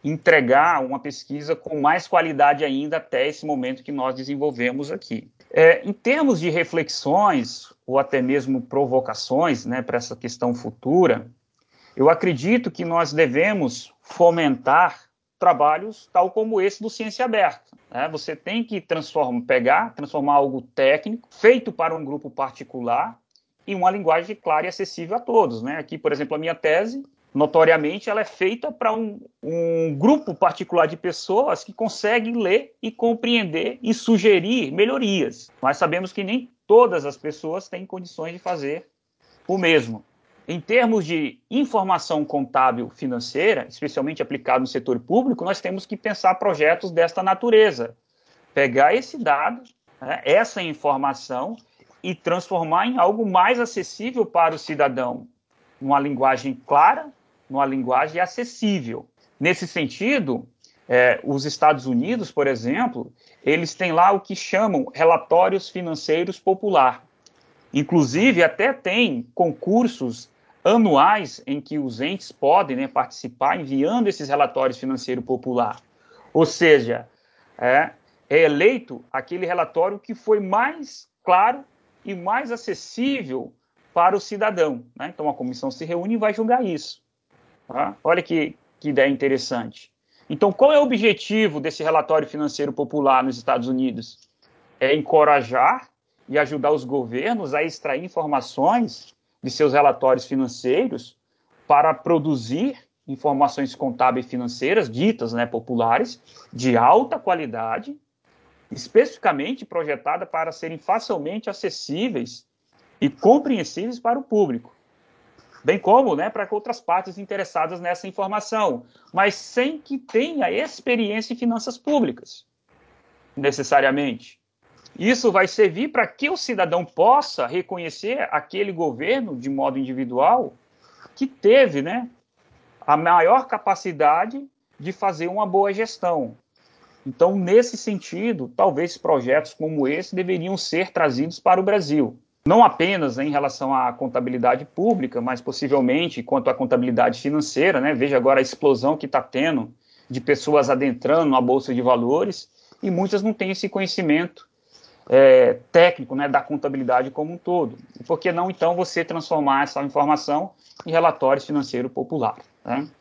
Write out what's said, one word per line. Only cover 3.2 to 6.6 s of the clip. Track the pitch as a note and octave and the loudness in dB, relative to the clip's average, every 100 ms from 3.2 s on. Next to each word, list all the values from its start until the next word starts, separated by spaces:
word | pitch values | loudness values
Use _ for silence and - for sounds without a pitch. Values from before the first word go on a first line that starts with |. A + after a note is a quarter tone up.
| C#3+ | -2
esse | D3+ | -4
momento | D3+ C#3 B2+ C3 | -6 -4 -4 -8
que | - | -10
nós | C#3 C3 | -6 -4
desenvolvemos | B2+ C3 C#3+ D3 A#2+ B2 C3 C#3+ | -6 -8 -4 -4 -2 -4 -4 -8
aqui. | G3 - A2 - _ _ | -10 -10 -12 -12 _ _
É, | - E3 E3 G3 | 6 6 6 0
em | |
termos | G3 A#3 C#4+ C#4+ F#3 | -4 -2 2 2 2
de | E3+ | 0
reflexões, | D#3+ | -2